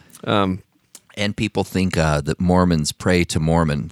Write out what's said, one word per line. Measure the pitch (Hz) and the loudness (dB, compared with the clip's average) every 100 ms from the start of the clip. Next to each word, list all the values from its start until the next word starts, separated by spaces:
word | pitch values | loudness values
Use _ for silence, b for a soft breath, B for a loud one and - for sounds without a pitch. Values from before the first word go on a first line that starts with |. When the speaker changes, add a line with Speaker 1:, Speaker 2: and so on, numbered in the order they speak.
| B B | B B
Speaker 1:
Um, | - 107 95 92 - _ _ - _ - | -2 0 0 -2 -8 _ _ -20 _ -6
Speaker 2:
And | 104 104 | -4 -2
people | 107 - | -4 -2
think, | 95 95 92 87 | -2 0 0 0
uh, | 78 73 | 0 0
that | 71 - | -2 -2
Mormons | 87 90 90 82 76 | 2 4 4 2 -2
pray | - 95 90 85 | -4 0 2 0
to | - | 0
Mormon, | 78 82 80 71 82 | 0 2 2 -2 -6